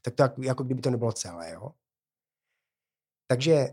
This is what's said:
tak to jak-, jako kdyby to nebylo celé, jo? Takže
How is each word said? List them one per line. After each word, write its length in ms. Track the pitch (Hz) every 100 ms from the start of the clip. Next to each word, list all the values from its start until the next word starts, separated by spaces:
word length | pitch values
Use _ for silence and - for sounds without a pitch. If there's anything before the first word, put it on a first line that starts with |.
tak 120 | 117
to 80 | -
jak-, 160 | 135 131
jako 260 | 131 127
kdyby 160 | 127 131
to 100 | 135
nebylo 220 | 120 117
celé, 380 | - - 85 82
jo? 200 | 82 107 - _ _ _ _ _ _ _ _ _ _ _ _ _ _ -
Takže 380 | 123 151 151 -